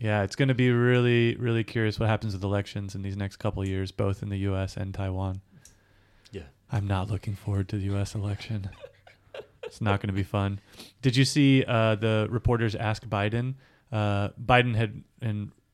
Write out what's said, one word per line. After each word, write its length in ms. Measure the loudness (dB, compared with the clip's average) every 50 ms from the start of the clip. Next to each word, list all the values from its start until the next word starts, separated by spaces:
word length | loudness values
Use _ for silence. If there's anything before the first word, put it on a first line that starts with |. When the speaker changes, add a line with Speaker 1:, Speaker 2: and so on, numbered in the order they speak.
Speaker 1:
Yeah, 220 | -2 0 0 2 0
it's 100 | 0 0
gonna 200 | 0 2 2 4
be 160 | 4 4 4
really, 640 | 4 4 4 4 4 4 4 4 4 4 4 2 0
really 260 | 0 -2 0 0 0 -2
curious 360 | -2 -2 0 0 0 0 0
what 80 | 0 0
happens 240 | 0 0 -2 -4 -4
with 80 | -2
elections 520 | -2 0 0 0 -2 -4 -6 -8 -8 -8 -8
in 60 | -6
these 140 | -6 -6 -4
next 200 | -4 -6 -6 -6
couple 260 | -4 -4 -4 -2 -2
of 60 | -2 -2
years, 240 | -2 -2 -4 -4
both 300 | -4 -2 -2 0 -2 -2 -4
in 40 | -6
the 100 | -4 -2
U 180 | -2 0 0
S 200 | -2 -2 -4 -4
and 160 | -6 -8 -6
Taiwan. 480 | -6 -4 -4 -4 -2 -2 -2 -4 -4 -6 -10 _ -20 -20 -20 -20 _ _ _ _ _ _ _ _ _ _ _ -16
Speaker 2:
Yeah. 160 | -14 -14 -14 -16 _ _ _ -6
Speaker 1:
I'm 140 | -4 -2 0 0
not 200 | 0 0 0 -2
looking 280 | -4 -4 -4 -6 -8
forward 320 | -6 -4 -2 -2 -2 -2 -2
to 80 | -2
the 80 | -4 -2
U 120 | -2 -2
S 180 | -2 -2 -2 -4
election. 540 | -4 -4 -4 -6 -6 -6 -6 -6 -6 -6 -8 -12
<laughs> 40 | -14 -20 -20 _ _ _ -20 -20 _ _ _ -16 -16 -16 _ _ -16
It's 200 | -14 -12 -8 -4
not 180 | 0 0 0 0
gonna 140 | 0 -2 -2
be 80 | -2
fun. 380 | -2 -2 0 -2 0 -2 -4 -6 -12 -16 -20 -20 -20 -20 _ -2
Did 120 | 0 2 4
you 120 | 4 2
see, 360 | 4 4 4 6 6 6 6 4 2
uh, 260 | 2 2 4 2 2
the 320 | 2 2 2 2 2 0 0
reporters 440 | -2 0 0 2 2 2 2 0 0
ask 300 | -2 -2 -2 -2 -4 -4
Biden? 500 | -4 -2 0 0 0 0 -2 -2 -4 -6 -8 -12 _ _ _ _ -4
Uh, 380 | -2 0 2 2 2 0 0 -2 -4 -4
Biden 320 | 2 4 6 6 6 4 2
had, 280 | 0 0 0 -2 -8 -14 _ _ -6
in 320 | -4 -4 -2 -4 -6 -8 -12 _ _ _